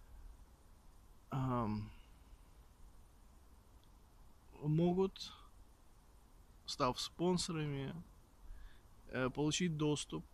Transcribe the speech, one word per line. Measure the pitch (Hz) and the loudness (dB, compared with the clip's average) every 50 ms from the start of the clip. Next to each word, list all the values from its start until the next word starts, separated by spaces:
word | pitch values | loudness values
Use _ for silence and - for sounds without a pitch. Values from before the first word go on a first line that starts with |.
| - - - - - - - - - - - - - - - - - - - - - - - - - - | -18 -18 -16 -16 -16 -16 -16 -18 -20 -20 -20 -20 -20 -20 -20 -20 -20 -20 -20 -20 -20 -20 -20 -20 -10 -4
ам, | 135 135 131 127 123 120 113 107 107 107 107 - - - - - - - - - - - - - - - - - - - - - - - - - - - - - - - - - - - - - - - - - - - - - - - - - - - - - - 87 | -2 0 2 2 2 2 2 2 0 0 -2 -6 -10 -16 -18 -20 -20 -20 -20 -20 -20 -20 -20 -20 -20 -20 -20 -20 -20 -20 -20 -18 -18 -20 -20 -20 -20 -20 -20 -20 -20 -20 -20 -20 -20 -20 -20 -20 -20 -20 -20 -20 -20 -20 -20 -20 -20 -20 -20 -20 -20 -20 -20 -20 -14 -6
могут, | 143 151 156 160 170 180 175 185 190 190 - - - - - - - - - - - - - - - - - - - - - - - - - - - - - - - | -2 2 4 6 6 6 6 4 2 2 0 -6 -10 -10 -10 -14 -18 -20 -20 -20 -20 -20 -20 -20 -20 -20 -20 -20 -20 -20 -20 -20 -20 -20 -20 -20 -20 -20 -20 -14 -8
став | - - - 139 127 123 - | -6 0 2 4 4 4 2
спонсорами, | - - - - 170 180 180 170 - - 165 156 151 147 143 139 135 139 165 165 - - - - - - - - - - - - - - - - - - - - - - | -4 -6 -2 2 4 4 4 4 2 0 0 0 0 0 -2 -2 -4 -6 -6 -8 -12 -14 -20 -20 -20 -20 -20 -16 -14 -12 -12 -12 -12 -14 -16 -18 -20 -20 -20 -20 -14 -6
э, | - 123 131 127 | -2 0 0 0
получить | - 135 151 151 147 - 185 175 156 | 2 2 2 2 2 2 2 2 2
доступ | 147 156 151 147 - - - 160 160 - - | 2 4 4 4 2 0 -4 -8 -8 -8 -10